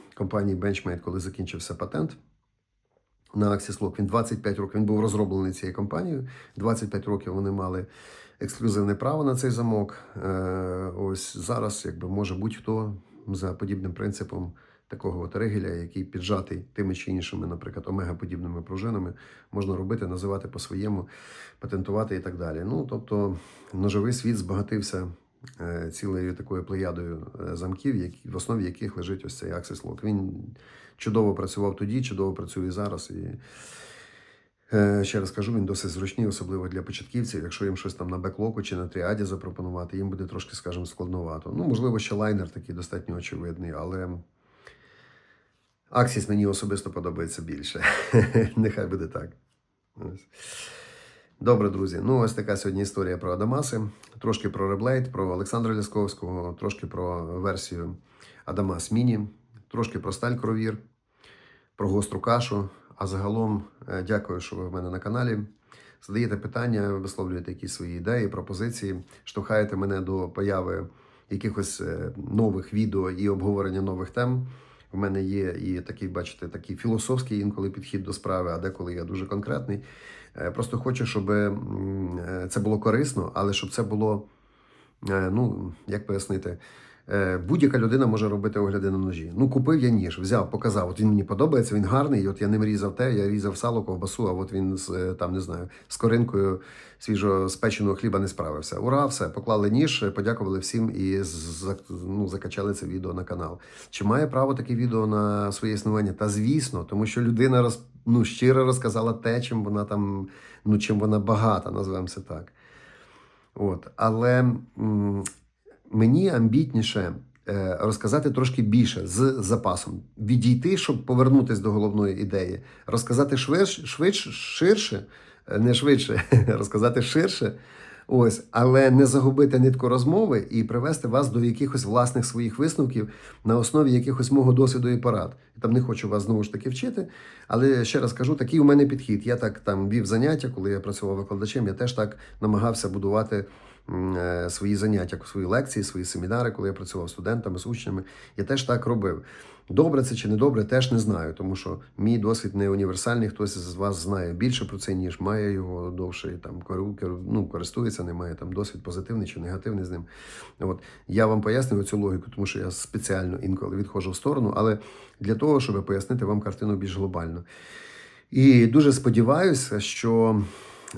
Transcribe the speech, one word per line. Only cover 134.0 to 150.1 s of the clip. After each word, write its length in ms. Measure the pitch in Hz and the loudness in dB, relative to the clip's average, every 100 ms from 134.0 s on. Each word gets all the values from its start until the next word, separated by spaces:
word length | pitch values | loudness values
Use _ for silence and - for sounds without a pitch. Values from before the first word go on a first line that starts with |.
| 127 127 123 | 4 0 4
мого 220 | 139 127 | 6 8
досвіду 360 | 127 131 127 123 | 8 6 4 2
і 80 | 120 | 2
порад. 380 | 123 107 85 - _ - | 2 0 -2 -8 _ -4
Я 60 | |
там 100 | 113 | 2
не 100 | 123 | 4
хочу 280 | 127 110 104 | 2 -2 0
вас 140 | 104 | 0
знову 200 | 98 110 | 2 0
ж 80 | 104 | 0
таки 180 | 101 131 | -4 -6
вчити, 380 | 127 254 214 180 - - - - | -4 -4 -4 -6 -10 -20 -18 -4
але 380 | 120 135 131 113 | 4 6 6 2
ще 140 | 143 | 2
раз 140 | 123 | 0
кажу, 220 | - 127 151 | 0 0 0
такий 240 | 127 160 | 2 6
у 40 | |
мене 220 | 143 143 139 | 10 10 8
підхід. 420 | 135 - 104 117 | 4 0 0 0
Я 80 | 120 | 0
так 240 | 110 104 | -2 -2
там 300 | - 98 98 | -2 0 2
вів 160 | 117 98 | 0 2
заняття, 440 | 113 139 156 131 123 | 2 4 2 -2 -4
коли 160 | 98 | -2
я 80 | 98 | -2
працював 380 | 104 101 101 98 | -4 -4 -2 -2
викладачем, 500 | 98 101 104 131 104 | -4 -4 -2 0 -2
я 60 | |
теж 200 | 95 123 | 0 -2
так 240 | - 107 - - - | -2 -4 -6 -18 -4
намагався 480 | 107 104 117 110 101 | 2 4 2 0 -2
будувати 560 | 95 98 107 107 104 95 - - - - | -2 0 2 2 -2 -4 -12 -20 -20 -8
м, 280 | 90 92 90 | -4 -2 0
е, 320 | 90 87 87 | 0 -2 -2
свої 260 | - 101 101 | -2 -2 0
заняття, 420 | 107 104 90 82 - | 2 2 0 -6 -8
свої 220 | 98 92 | -4 0
лекції, 360 | 117 135 110 | 0 0 -4
свої 220 | 95 92 87 | -4 -4 -6
семінари, 460 | 90 90 117 120 | -6 -2 -2 -2
коли 160 | - 98 | -2 -4
я 60 | |
працював 340 | 95 95 95 82 | -4 -8 -8 -8
з 40 | |
студентами, 480 | - 90 117 107 90 | -6 -4 -2 -2 -6
з 80 | 120 | -6
учнями. 360 | 113 - 95 95 - - - | -6 -4 -6 -6 -14 -10 -6
Я 60 | |
теж 200 | 98 135 | -2 -2
так 220 | 131 120 120 | 0 0 2
робив. 380 | 117 95 82 - - - - - | 0 0 -2 -8 -20 -20 -18 0
Добре 320 | 95 160 143 | 4 6 4
це 120 | 127 | 2